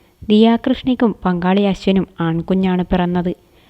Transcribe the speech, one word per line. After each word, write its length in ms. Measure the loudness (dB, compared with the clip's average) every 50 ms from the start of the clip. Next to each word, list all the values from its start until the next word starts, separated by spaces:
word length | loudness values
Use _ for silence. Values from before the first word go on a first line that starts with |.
| _ _ _ -10 -2 2
ദിയ 300 | 4 4 4 4 2 2 0
കൃഷ്ണയ്ക്കും 480 | -2 -2 -2 -2 -4 -2 0 0 -2 -2 -2 -2
പങ്കാളി 360 | -2 -2 0 0 0 0 2
അശ്വനും 460 | 0 0 -2 -2 0 0 0 0 0 -2 -6 -6
ആൺകുഞ്ഞാണ് 640 | -4 -2 -2 -2 -2 -2 -2 0 0 0 0 -2 -2
പിറന്നത്. 460 | 0 0 0 0 0 -2 -2 -2 -4 -6 -10 _ _ _ _ _